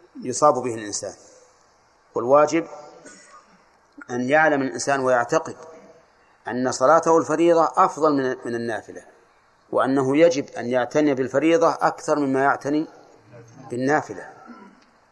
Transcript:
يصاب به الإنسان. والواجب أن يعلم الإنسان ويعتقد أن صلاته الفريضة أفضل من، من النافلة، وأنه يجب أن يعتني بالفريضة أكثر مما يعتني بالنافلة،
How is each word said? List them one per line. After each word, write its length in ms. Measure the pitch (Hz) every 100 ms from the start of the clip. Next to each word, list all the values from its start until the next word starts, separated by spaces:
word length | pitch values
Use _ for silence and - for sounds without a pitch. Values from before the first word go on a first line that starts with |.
| _ 277
يصاب 300 | 170 117 151
به 220 | 123 123 113
الإنسان. 380 | 104 101 98 - - - _ _ _ _ _ _ _ -
والواجب 520 | 120 143 147 160 156 - - - - - - - _ _ _ _ _ - -
أن 200 | 123 127
يعلم 320 | 151 156 143
الإنسان 380 | 131 127 143 139
ويعتقد 560 | 127 123 120 160 - 113 - - - - _ _ _ _ -
أن 240 | 120 127
صلاته 460 | 117 131 160 165 165
الفريضة 540 | 165 151 170 170 156 -
أفضل 380 | 185 143 156
من، 220 | 143 127 127 123
من 100 | 117
النافلة، 500 | 117 104 - 87 - _ _ _ _ _ -
وأنه 460 | 117 120 135 131 143
يجب 320 | 170 147 -
أن 160 | - 117
يعتني 480 | 123 120 151 151
بالفريضة 560 | 131 131 139 160 165 165
أكثر 500 | - 160 156 - 147
مما 240 | 139 135
يعتني 440 | 139 123 139 151 160 - - _ _ - - - -
بالنافلة، 680 | 120 131 147 - 92 - - - - - _ _ _ _